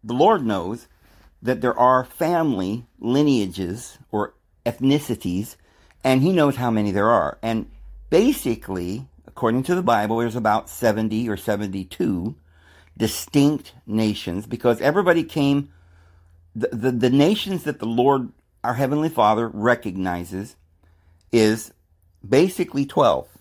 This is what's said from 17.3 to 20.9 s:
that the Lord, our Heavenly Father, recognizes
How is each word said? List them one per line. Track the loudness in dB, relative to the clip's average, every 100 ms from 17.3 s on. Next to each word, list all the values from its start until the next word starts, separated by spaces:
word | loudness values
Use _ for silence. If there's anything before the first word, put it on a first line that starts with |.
| 2 -2 -6 -6
that | -6
the | -4
Lord, | 2 2 2 -2 _ _ _
our | -4
Heavenly | -2 0 0 -2
Father, | 2 4 4 -2
recognizes | -2 0 0 -2 -4 -4 -4 -6 -10 -10 _ _ _ _